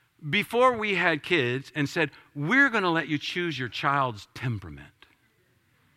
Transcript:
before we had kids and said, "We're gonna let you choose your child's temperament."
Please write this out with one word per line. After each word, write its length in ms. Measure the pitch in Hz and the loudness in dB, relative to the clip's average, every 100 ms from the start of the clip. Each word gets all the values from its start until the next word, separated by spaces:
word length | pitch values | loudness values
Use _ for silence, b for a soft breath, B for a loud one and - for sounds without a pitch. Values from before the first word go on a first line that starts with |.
| b b 151 | b b -2
before 440 | 196 - 233 254 | -2 0 4 4
we 220 | 233 214 185 | 4 0 2
had 260 | 175 156 | 2 0
kids 500 | - 175 120 131 - 156 | 0 2 2 -2 -4 -4
and 120 | 143 | -2
said, 220 | 170 160 B B 143 | 0 -2 B B -8
"We're 340 | 147 262 277 | 2 4 4
gonna 220 | 220 185 | 2 0
let 160 | 165 151 | 0 0
you 120 | 147 | -4
choose 380 | - 180 175 131 | -4 -4 -4 -4
your 120 | 123 | -6
child's 580 | - 147 143 127 104 - | -2 0 2 0 -4 -14
temperament." 560 | - 123 107 87 71 73 _ - _ _ _ _ _ _ _ _ | -8 -6 -6 -8 -14 -18 _ -20 _ _ _ _ _ _ _ _